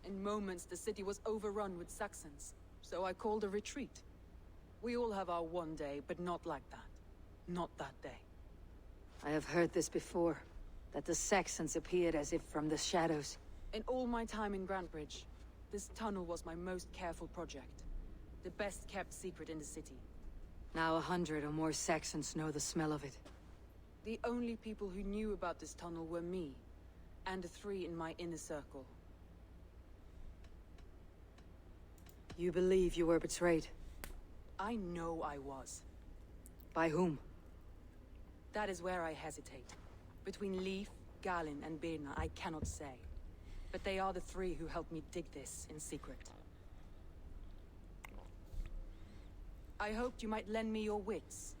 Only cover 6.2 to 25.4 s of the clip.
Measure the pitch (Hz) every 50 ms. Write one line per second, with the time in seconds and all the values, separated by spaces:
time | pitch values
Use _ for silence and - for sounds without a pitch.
6.2 | 175 180 175 165 - 170 151 135 - - - - - - - - - - - -
7.2 | - - - - - - 175 175 170 - - - 147 135 - - - 147 - -
8.2 | - - - - - - - - - - - - - - - - - - - -
9.2 | - 147 151 156 147 - 143 170 170 156 - 175 156 - - 170 - - - 180
10.2 | 170 170 156 - - - - - - - - - - - - 143 143 - 170 -
11.2 | - - 214 190 175 - - - 165 151 - 165 147 - 180 180 175 170 165 151
12.2 | 147 147 170 160 - - - 156 147 156 156 151 - - - 180 160 165 160 151
13.2 | 143 - - - - - - - - - - 220 214 - 247 254 254 240 240 233
14.2 | 226 226 - 214 214 208 202 190 190 185 196 190 175 165 - 156 151 147 - -
15.2 | - - - - - - - - - - - 208 - - - - 220 214 202 190
16.2 | 180 165 170 165 - 170 165 170 175 180 185 180 - - - - 185 170 160 -
17.2 | 170 160 - - 165 143 - 139 123 - - - - - - - - - - -
18.2 | - - - - - 185 170 - 208 202 190 - - - - 196 175 - - -
19.2 | - 185 165 - 156 156 160 156 147 - - 160 151 - 135 127 - - - -
20.2 | - - - - - - - - - - - 165 165 160 160 165 156 151 180 180
21.2 | 175 147 156 151 143 147 151 156 160 160 147 - - - 165 156 - - - 156
22.2 | 147 - - 165 156 156 147 147 143 - - 170 160 151 151 147 143 139 - -
23.2 | - - - - - - - - - - - - - - - - - 214 226 214
24.2 | - 240 240 240 240 233 233 214 - 220 214 - 202 196 175 190 202 196 202 214
25.2 | 220 214 202 180